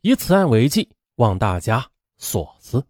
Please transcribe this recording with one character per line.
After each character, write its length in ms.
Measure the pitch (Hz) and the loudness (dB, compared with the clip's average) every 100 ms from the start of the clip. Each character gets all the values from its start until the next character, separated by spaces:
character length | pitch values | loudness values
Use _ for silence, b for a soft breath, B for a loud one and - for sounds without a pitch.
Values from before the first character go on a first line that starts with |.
以 120 | 208 | 2
此 200 | 262 - | 0 2
案 160 | 190 180 | 2 4
为 200 | 110 135 | 2 2
记， 180 | 226 - _ _ - | 0 -4 _ _ -2
望 240 | 113 92 | 0 0
大 180 | 107 90 | -2 -2
家 320 | 113 113 127 _ _ _ | -2 -4 -4 _ _ _
所 360 | - 98 76 _ | -8 -6 -8 _
思。 240 | - 123 | -6 -6